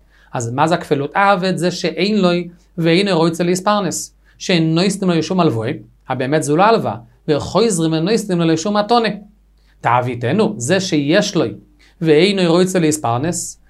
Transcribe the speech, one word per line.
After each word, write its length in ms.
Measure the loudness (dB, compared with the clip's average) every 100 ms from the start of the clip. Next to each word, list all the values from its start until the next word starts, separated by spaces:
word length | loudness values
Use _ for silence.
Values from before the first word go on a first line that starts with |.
| _ _ _
אז 200 | -8 -6
מה 140 | 0 0
זה 80 |
הכפלות? 360 | 0 0 -2 -2
עבד 420 | 0 2 2 0 -2
זה 140 | -2
שאין 480 | -2 -6 -2 0 2
לו 100 | 2 0 -4 -14 _ -4
ואינו 400 | 2 2 2 2
רוצה 260 | 0 0
להתפרנס. 720 | -2 0 0 0 -2 -6 -10 _ _ -14
שאינו 440 | -2 0 2 2
נותנים 280 | 0 0 0
לו 120 | 0
שום 180 | 0 0
הלוואה, 300 | 2 0 -4 -8 -12 _ -8
הבאמת 340 | -4 0 0
זו 140 | 0 2
לא 60 |
הלוואה, 320 | 4 2 -2 -8 -14 _ -2
וחוזרים 640 | -2 0 0 0 0 0
אינו 160 | 0 0
נותנים 300 | -2 -2 0
לו 180 | 2 0
שום 180 | 0 -2
מתנה. 320 | 2 2 0 -6 -14 _ _ _ _ _
תעביתנו, 760 | 0 2 0 -4 -2 0 0 -2
זה 240 | -2 -2
שיש 560 | 0 -2 2 0 0 -2
לו, 80 | -4 -6 -20 _ _ -4
ואינו 520 | 2 4 4 2 2
רוצה 260 | 2 2 2
להתפרנס, 800 | 0 0 -2 -2 -2 -6 -10 -14